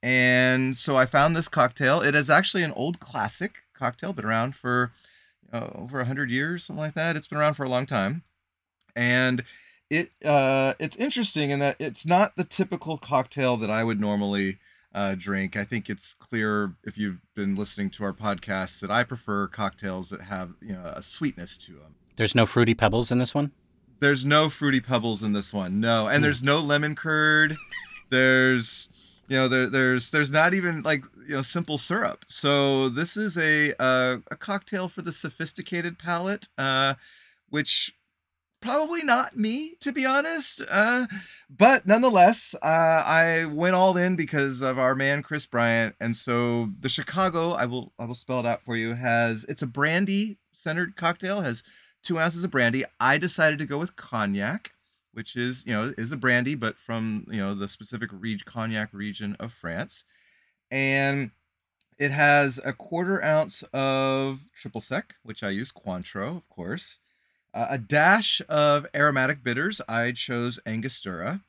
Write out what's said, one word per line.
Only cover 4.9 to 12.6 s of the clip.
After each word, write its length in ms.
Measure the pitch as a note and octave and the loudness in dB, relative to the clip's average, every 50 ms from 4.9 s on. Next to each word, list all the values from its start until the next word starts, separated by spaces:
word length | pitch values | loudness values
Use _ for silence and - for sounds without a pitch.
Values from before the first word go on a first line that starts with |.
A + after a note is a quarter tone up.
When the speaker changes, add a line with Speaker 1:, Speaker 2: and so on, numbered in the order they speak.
| - _ _ - _ _ _ _ _ _ _ _ | -4 _ _ -20 _ _ _ _ _ _ _ _
Speaker 1:
uh, 180 | - A#2 - - - | -10 -8 -8 -8 -10
over 260 | - F2+ B2 C3+ C3+ | -12 -14 -10 -6 -4
a 60 | B2+ | -4
hundred 240 | B2 C3 C#3 C#3+ B2 | -4 -2 -4 -4 -2
years, 360 | A#2+ C3 C#3+ D#3+ F3 F3 - | -2 -2 -2 -2 -4 -6 -8
something 180 | - - D#3 D3+ | -10 -10 -8 -8
like 100 | D#3 D3 | -6 -4
that. 220 | - D#3 E3+ E3 | -4 -2 -2 -2
It's 120 | D3+ - - | -4 -6 -6
been 120 | - D3 | -2 2
around 160 | D3+ D3+ D3+ | 2 2 2
for 100 | - C#3+ | 0 -2
a 40 | B2+ | 0
long 180 | B2+ B2 C3+ - | 0 -2 -2 0
time. 340 | C#3 A2 F#2+ G2 C3+ E3+ - _ _ _ _ _ _ _ _ _ _ _ _ _ _ | 0 0 0 0 -2 -4 -10 _ _ _ _ _ _ _ _ _ _ _ _ _ _
And 480 | A#2 A#2+ B2 B2 B2+ B2+ B2+ B2+ B2 A#2+ - - - - - _ _ _ _ | -2 0 2 2 4 2 2 0 -2 -4 -8 -16 -20 -20 -20 _ _ _ _
it, 220 | D3+ D#3+ F3 - _ _ - | -2 -2 -2 -4 _ _ 0
uh, 520 | D3+ D3 C#3+ C3+ C3 C3+ C3+ C3+ C3+ C3 - | 2 4 4 4 4 2 2 2 0 0 -2
it's 160 | D#3 D#3 - - | -6 -8 -4 -4
interesting 520 | A3+ C#4+ B3+ B3 A#3 G3 - D#3 D3 C#3 | -4 -2 -2 -2 -2 -2 0 -2 0 0
in 80 | C#3+ C#3 | 0 0
that 180 | C#3+ C#3 - _ | 0 0 0 _
it's 260 | - - A2 - - | -6 -8 -6 -6 -2
not 300 | D#3+ F3 F3+ G#3 - _ | 2 4 4 4 2 _
the 80 | - A#3+ | -6 -6
typical 560 | - - - | -4 -2 -2